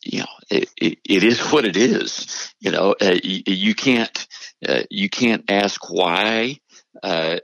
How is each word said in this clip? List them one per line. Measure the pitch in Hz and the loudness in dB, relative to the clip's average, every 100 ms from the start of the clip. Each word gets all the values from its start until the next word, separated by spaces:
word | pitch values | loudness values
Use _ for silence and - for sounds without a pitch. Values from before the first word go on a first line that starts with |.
you | - - | -8 -8
know, | - - - | -8 -12 -2
it, | - - - | -2 -2 -2
it, | 85 - | -4 -4
it | - 98 107 | 0 2 4
is | 117 - | 2 2
what | 151 110 | 2 2
it | 92 | 2
is. | 123 - 53 - - - - - | 2 2 -2 -8 -10 -12 -12 -8
You | 98 | -2
know, | 80 98 | 2 2
uh, | - 98 87 | 2 2 2
y-, | 98 95 - | 0 -4 -2
you | 92 104 104 | 0 0 0
can't, | 135 120 110 - - - - - - | 2 2 0 -6 -12 -16 -20 -10 -2
uh, | 65 - | -2 -2
you | 98 98 | -4 -4
can't | - 120 110 - | 0 2 2 2
ask | 101 101 - - | 2 2 -2 -6
why. | 90 90 87 107 113 120 147 _ - _ - | 0 2 2 0 0 -2 -6 _ -20 _ -12
Uh, | 98 82 80 87 | -4 -2 -2 -4